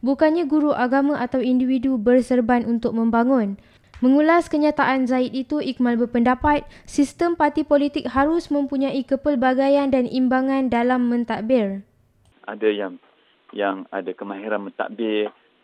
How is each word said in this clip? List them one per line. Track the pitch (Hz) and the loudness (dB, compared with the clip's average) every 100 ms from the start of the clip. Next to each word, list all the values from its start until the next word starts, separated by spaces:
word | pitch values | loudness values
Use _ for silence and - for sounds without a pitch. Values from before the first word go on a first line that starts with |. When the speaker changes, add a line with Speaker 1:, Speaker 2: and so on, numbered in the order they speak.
Speaker 1:
bukannya | 240 277 311 330 | -2 2 2 2
guru | 302 302 294 - | 0 2 2 0
agama | 247 269 277 294 | 0 2 0 -2
atau | 247 262 | -2 -2
individu | 247 254 254 262 262 262 | 0 2 2 0 0 0
berserban | 214 254 240 254 226 240 226 | 4 4 4 0 2 0 0
untuk | 233 233 | -2 -2
membangun. | 226 226 233 247 269 202 196 _ _ _ - | 0 0 2 2 2 0 -6 _ _ _ -2
Mengulas | 254 277 311 339 330 | 2 4 4 2 2
kenyataan | 302 302 302 269 262 254 | 0 0 2 0 0 0
Zaid | 254 254 | -2 -2
itu, | 254 254 302 | -6 -6 -4
Ikmal | 269 247 247 233 | -4 -2 0 0
berpendapat | 233 240 240 254 302 294 285 - | 0 0 0 2 2 0 -4 -18
sistem | - - 277 - 339 | -6 -2 -2 0 -2
parti | 339 294 294 | 0 0 0
politik | 294 285 285 294 254 | 2 2 2 -4 -4
harus | 262 285 339 - | 0 0 0 -2
mempunyai | 285 277 269 269 277 | -2 -2 -2 -2 -4
kepelbagaian | 247 269 294 285 262 262 269 285 277 | -2 -2 0 0 2 2 2 2 2
dan | 262 | 0
imbangan | 247 254 254 262 262 269 262 | 0 0 0 0 0 -2 0
dalam | 233 247 254 240 | 0 0 0 0
mentadbir. | 240 233 220 220 262 202 196 - _ _ _ _ _ | -2 -2 -4 0 0 0 -6 -12 _ _ _ _ _
Speaker 2:
Ada | - 104 107 | -14 -2 0
yang, | 104 95 90 _ _ _ _ _ 104 | 0 -4 -10 _ _ _ _ _ -4
yang | 98 95 87 | -2 -4 -8
ada | 98 92 | -8 -8
kemahiran | 92 101 98 107 104 95 | -8 -10 -10 -6 -6 -6
mentadbir, | - - 107 110 107 104 - _ _ | -8 -8 -6 -4 -2 -4 -8 _ _